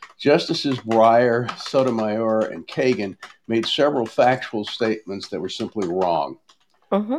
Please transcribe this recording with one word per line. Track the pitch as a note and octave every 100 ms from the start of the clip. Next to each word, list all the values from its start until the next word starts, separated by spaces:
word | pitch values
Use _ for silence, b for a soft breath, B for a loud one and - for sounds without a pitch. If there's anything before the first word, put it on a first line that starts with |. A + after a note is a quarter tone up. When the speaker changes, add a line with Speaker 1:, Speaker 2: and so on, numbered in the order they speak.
| B _
Speaker 1:
Justices | C#3+ D3+ - E3 C#3+ B2+
Breyer, | A2+ A2+ A2+ A#2+ B2 A#2 A#2+ -
Sotomayor, | - C#3 C3 A2+ G#2+ A2 A2+ A2 G#2+
and | E2+ -
Kagan | - C3 G#2+ G2+ F#2+ B B -
made | A#2 A2
several | - D3 D3 A2+
factual | - B2 B2+ - A2+ G#2
statements | - A2+ G#2+ - G2 -
that | F2+
were | F#2+
simply | - A2 A2 F#2
wrong. | F2+ F2+ E2 C#2+ C2 _ _ _ _ _
Speaker 2:
Mm-hmm. | G3+ G#3+